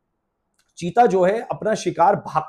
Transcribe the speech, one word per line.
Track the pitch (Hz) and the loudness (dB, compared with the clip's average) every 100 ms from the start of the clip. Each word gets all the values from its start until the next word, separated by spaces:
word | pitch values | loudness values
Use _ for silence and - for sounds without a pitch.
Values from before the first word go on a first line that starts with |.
| _ _ _ _ _ _ _ - | _ _ _ _ _ _ _ -10
चीता | 170 233 240 | -4 4 4
जो | 185 | 4
है | 180 226 254 | 2 0 -6
अपना | 156 196 214 | -6 -4 -4
शिकार | 180 156 175 135 | -4 0 2 2
भाग | - 160 | -2 -6